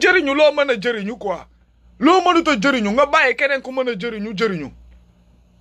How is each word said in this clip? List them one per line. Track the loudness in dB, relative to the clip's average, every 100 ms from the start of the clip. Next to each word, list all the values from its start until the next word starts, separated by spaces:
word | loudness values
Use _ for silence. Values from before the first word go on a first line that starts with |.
jëriñu | 2 2 2
loo | 4 4
mën | 4 0
a | -2
jëriñu | -2 -4 -6 -8
quoi. | -8 -8 -12 _ _ _ _ 0
Loo | 2 4 4
mënut | 2 2
a | 0
jëriñu, | 0 0 0
nga | 0 2
bàyyi | 2 2 0
keneen | -2 -2
ku | -6
mën | -6 -4
a |
jëriñu, | -4 -6 -8 -8 -4
jëriñu. | -4 -4 -10 -16 -20 -20 _ _ _ _ _ _